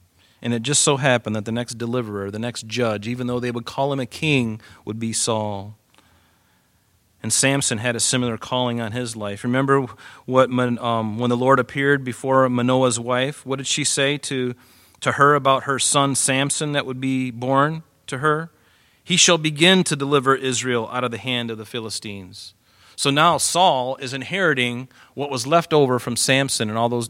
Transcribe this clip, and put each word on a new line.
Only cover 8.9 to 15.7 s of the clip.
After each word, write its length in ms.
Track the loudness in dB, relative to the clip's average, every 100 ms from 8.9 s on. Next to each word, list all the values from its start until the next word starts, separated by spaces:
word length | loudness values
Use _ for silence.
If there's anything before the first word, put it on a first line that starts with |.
his 240 | -6 -6 -8
life. 280 | -8 -6
Remember 440 | -2 0 2 2 0 -10 -20 -14 0
what, 240 | 4 4
Man-, 300 | 4 0 0
um, 380 | -2 -2 -2 -2
when 120 | 0
the 80 | 2
Lord 220 | 4 4
appeared 440 | 2 -2 0 0
before 460 | -2 -6 2 4 4
Manoah's 500 | 2 2 4 2 0
wife? 460 | -2 -2 -2 -6 -8
What 120 | -6
did 100 | -4
she 160 | -2
say 340 | -2 0 0 -2
to, 380 | -4 -4 -4 -6 _ _ _ -6
to 120 | -2
her 220 | 4 6 6
about 280 | 4 2
her 160 | 0